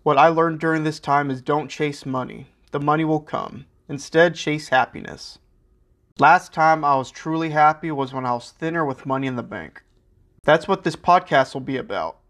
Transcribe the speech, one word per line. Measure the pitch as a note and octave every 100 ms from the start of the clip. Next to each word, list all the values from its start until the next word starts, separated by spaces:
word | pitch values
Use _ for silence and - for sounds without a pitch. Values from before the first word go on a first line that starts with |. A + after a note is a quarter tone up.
What | D#3 C#3
I | D#3+
learned | E3 E3 D#3
during | D#3+ D#3+
this | D#3 D3+
time | - C#3+ C#3+
is | C3
don't | B2+ D3 C#3
chase | - D3+ C#3+
money. | C#3 C3 B2 A2+ - _ _
The | D3
money | D3 D3+
will | D#3 D#3
come. | D3+ - - - - _ -
Instead, | C#3+ - D#3+ F3
chase | D#3+ D#3+ D3+ -
happiness. | B2+ A#2 - - - - - _ _ _ _ _ _ _ -
Last | D3 F3 -
time | - D#3+ D#3
I | D3 C3+
was | B2
truly | - D#3+ D#3+ E3
happy | D3+ D3+ D#3 E3
was | C#3+ C3+
when | C3
I | B2+
was | A#2+ -
thinner | _ D#3+ E3+
with | D3 B2+
money | C#3 C3+ C3+
in | B2
the |
bank. | F#2+ G#2 D#2 - _ _ _ _ _ _
That's | - E3 E3
what | F#3
this | F3 -
podcast | - F3+ F3+ D3 C3
will | C#3
be | C#3+ C3
about. | A2 G2 D#2+ -